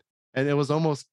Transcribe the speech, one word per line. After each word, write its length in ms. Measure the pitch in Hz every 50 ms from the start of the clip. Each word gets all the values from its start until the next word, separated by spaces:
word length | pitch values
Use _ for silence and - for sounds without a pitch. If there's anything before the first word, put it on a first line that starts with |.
| _ _ _ _ _ _ -
And 120 | 127 139
it 60 | 143 143
was 160 | 147 143 131
almost, 380 | 147 160 160 156 147 131 - _